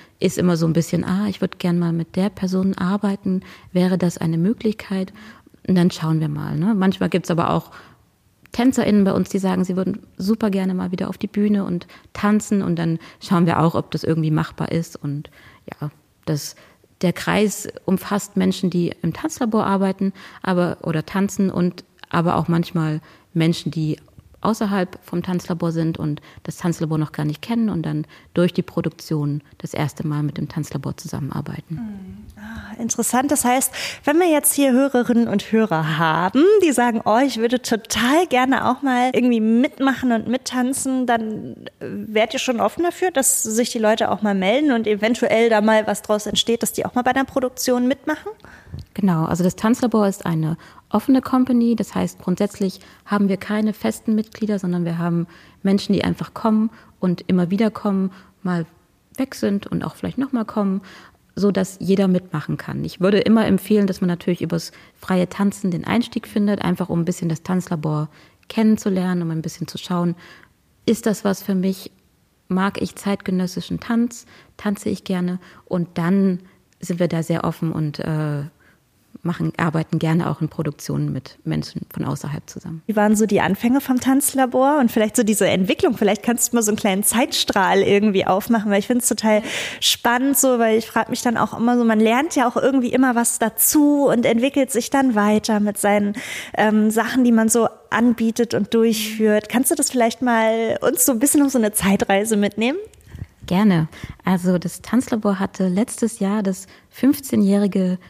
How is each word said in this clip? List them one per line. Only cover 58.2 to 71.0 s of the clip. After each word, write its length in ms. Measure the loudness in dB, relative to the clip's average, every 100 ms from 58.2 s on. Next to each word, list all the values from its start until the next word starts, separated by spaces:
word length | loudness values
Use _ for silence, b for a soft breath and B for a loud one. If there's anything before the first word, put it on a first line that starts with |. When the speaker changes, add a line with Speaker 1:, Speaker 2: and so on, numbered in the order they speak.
| B _
Speaker 1:
mal 240 | -4 -4 -6 _ _ _ _ -6
weg 180 | -6
sind 320 | -4 -2 -2 -4
und 180 | -6
auch 120 | -6 -6
vielleicht 220 | -8 -4
noch 140 | -4
mal 120 | -4
kommen, 380 | -4 -2 -2 -2 -6 B B B _ -2
so 140 | 0
dass 240 | 0 -2 -4
jeder 280 | 0 2 2
mitmachen 480 | 2 -2 -6 -4 -6
kann. 280 | -6 -8
Ich 160 | -8 -2
würde 200 | 2 2
immer 260 | 4 4 4
empfehlen, 400 | 2 2 2 2
dass 140 | 0
man 80 | -2
natürlich 340 | -2 -2 -2
übers 300 | -2 -4 -6 -14 B
freie 340 | B -2 0 0
Tanzen 420 | 0 -2 0 -2
den 140 | -2
Einstieg 420 | -2 -2 -2 -6 -6
findet, 360 | -2 0 0
einfach 260 | 0 -2 -2
um 120 | -2
ein 40 |
bisschen 240 | -2 -2 -4
das 140 | -4
Tanzlabor 640 | -2 -4 -2 -4 -2 -2 -4 b b b b
kennenzulernen, 760 | 0 2 2 0 -2 0 -2
um 80 | -2
ein 120 | -4
bisschen 260 | -6 -8 -10
zu 100 | -10
schauen, 380 | -4 -2 -2 -4 B B B _ _ _ -2
„Ist 200 | 0